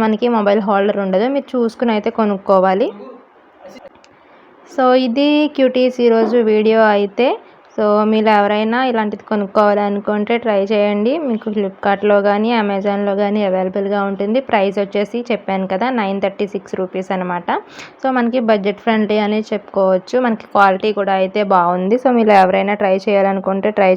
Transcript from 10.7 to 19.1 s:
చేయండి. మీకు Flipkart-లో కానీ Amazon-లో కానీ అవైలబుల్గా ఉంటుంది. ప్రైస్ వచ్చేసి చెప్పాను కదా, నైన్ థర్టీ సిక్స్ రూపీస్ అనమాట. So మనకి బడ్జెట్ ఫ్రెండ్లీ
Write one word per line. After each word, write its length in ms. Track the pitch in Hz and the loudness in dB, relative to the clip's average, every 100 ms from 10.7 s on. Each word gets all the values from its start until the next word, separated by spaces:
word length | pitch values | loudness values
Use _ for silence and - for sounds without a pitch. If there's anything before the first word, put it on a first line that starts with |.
చేయండి. 400 | 214 208 208 220 311 285 | 0 0 0 -2 -2 -4
మీకు 220 | 220 226 208 | -4 -4 -4
Flipkart-లో 640 | 196 196 202 196 208 202 202 | -4 -4 -2 0 2 2 2
కానీ 240 | 202 220 233 | 0 0 0
Amazon-లో 520 | 202 196 202 202 202 196 | -2 -2 -2 -2 -2 -2
కానీ 180 | 202 208 202 | -2 -2 -2
అవైలబుల్గా 500 | 180 185 202 196 202 196 | -2 -2 -4 -4 -2 -2
ఉంటుంది. 300 | 196 202 240 262 | -4 -2 -2 0
ప్రైస్ 280 | 214 196 196 | 0 0 -2
వచ్చేసి 340 | 196 202 208 233 240 | -4 -4 -4 -6 -6
చెప్పాను 360 | 208 - 190 190 | -6 -4 -6 -4
కదా, 140 | 190 247 247 | -4 -2 -2
నైన్ 180 | 196 196 | -4 -4
థర్టీ 240 | 196 196 202 | -4 -4 -6
సిక్స్ 220 | 196 - 196 | -8 -8 -8
రూపీస్ 320 | 185 190 185 190 | -6 -8 -6 -6
అనమాట. 320 | 180 175 175 311 - - - - | -4 -6 -4 -6 -6 -16 -20 -6
So 100 | 262 254 | -4 -2
మనకి 240 | 233 254 226 | -2 0 0
బడ్జెట్ 320 | 214 196 196 - | 0 0 -4 -2
ఫ్రెండ్లీ 340 | 220 208 | -2 0